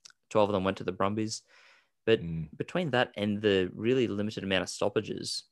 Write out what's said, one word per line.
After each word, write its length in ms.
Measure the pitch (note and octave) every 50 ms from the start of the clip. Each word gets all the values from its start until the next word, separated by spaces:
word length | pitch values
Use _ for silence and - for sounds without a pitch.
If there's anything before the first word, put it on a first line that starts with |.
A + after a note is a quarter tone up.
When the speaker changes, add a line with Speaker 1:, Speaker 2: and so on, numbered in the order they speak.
| - - _ _ _ -
Speaker 1:
twelve 200 | - A2 G#2 G2
of 40 | G#2
them 100 | F#2+ F#2
went 120 | F#2+ F#2+
to 60 | - -
the 60 | F#2 F#2
Brumbies. 500 | - F#2+ G2 G#2 A2 A2 G#2+ - - - _ - - - - - _ _ _ _ _ -
But 160 | A2+ A2+ -
Speaker 2:
Mm. 280 | E2+ E2+ E2 D#2+ D#2 - -
Speaker 1:
between 340 | - A#2 - - F3 F#3 D3+
that 200 | B2 B2 B2+ - -
and 260 | G2+ G#2 G#2+ G#2 G2+
the 300 | G#2+ G#2 G2 F#2+ F#2 F2+ -
really 320 | - G#2+ A#2 C3 C3+ A#2+
limited 360 | G2+ G2+ G#2 G#2 G#2 - G2+ G2
amount 200 | G2 F#2+ F#2 F2
of 60 | -
stoppages, 760 | - - F#2+ G#2 - A2 G2+ G#2 G#2 - - - - - - _